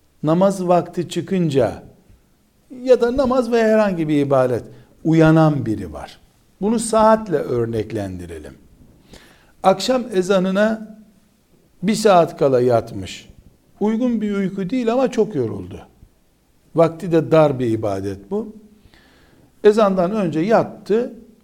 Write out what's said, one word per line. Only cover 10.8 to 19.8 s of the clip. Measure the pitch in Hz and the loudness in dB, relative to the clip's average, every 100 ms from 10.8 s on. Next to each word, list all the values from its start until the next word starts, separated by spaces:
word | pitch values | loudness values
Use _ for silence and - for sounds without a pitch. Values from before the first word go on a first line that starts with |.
| - - - _ _ _ _ _ _ _ | -8 -20 -20 _ _ _ _ _ _ _
bir | 180 | -4
saat | 214 214 180 165 - | 0 4 4 4 2
kala | 143 127 | 2 2
yatmış. | 123 117 - 101 92 - - - - _ _ _ | 2 2 0 -12 -14 -16 -20 -20 -20 _ _ _
Uygun | 208 220 247 226 | -2 0 -2 -2
bir | 208 | -4
uyku | 202 196 196 185 | -4 -4 -6 -6
değil | 262 226 | -4 -2
ama | 247 262 | -2 -2
çok | - 214 | -2 -2
yoruldu. | 160 113 95 90 92 - _ - _ _ _ _ _ _ | -2 -4 -6 -12 -16 -20 _ -20 _ _ _ _ _ _
Vakti | 151 165 165 196 | 2 2 2 -2
de | 165 135 | 0 2
dar | 160 151 127 | 4 4 2
bir | 123 | -2
ibadet | 113 107 98 98 95 - | -2 -2 -4 -6 -10 -8
bu. | 202 220 - - _ _ _ _ _ _ _ _ _ | -8 -8 -14 -20 _ _ _ _ _ _ _ _ _
Ezandan | 214 214 | 2 4